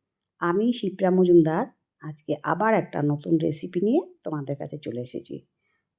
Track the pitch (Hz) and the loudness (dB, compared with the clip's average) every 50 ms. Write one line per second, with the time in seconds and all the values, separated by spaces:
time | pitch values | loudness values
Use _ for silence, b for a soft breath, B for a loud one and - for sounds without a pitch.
0 | _ _ _ _ _ _ _ _ 170 170 175 196 220 240 240 - - 190 180 185 | _ _ _ _ _ _ _ _ -2 -2 0 0 0 0 0 -2 -4 -6 -2 0
1 | 190 185 180 185 185 175 175 175 160 160 160 180 254 - - _ _ _ _ _ | 2 2 4 4 6 8 8 8 8 6 2 -2 -2 -4 -8 _ _ _ _ _
2 | - 151 151 - - - 151 - - 147 160 175 214 220 220 190 151 - - 160 | -14 -14 -14 -10 -8 -6 -6 -4 -2 -2 -2 0 2 2 2 2 0 -2 -4 -2
3 | 147 147 147 151 147 180 165 160 160 165 151 - - 175 180 180 175 214 247 330 | -2 -2 -2 -2 -2 -2 0 0 0 -2 -4 -4 -8 -8 -4 -2 0 0 0 0
4 | - - - _ - 185 156 151 139 131 143 139 - 151 - 147 - 143 117 120 | -2 -4 -8 _ -10 -8 -8 -6 -6 -8 -8 -8 -8 -10 -12 -12 -12 -10 -10 -10
5 | 123 127 - - - - - - - _ _ _ _ _ _ _ _ _ _ | -10 -10 -12 -14 -14 -14 -16 -16 -18 _ _ _ _ _ _ _ _ _ _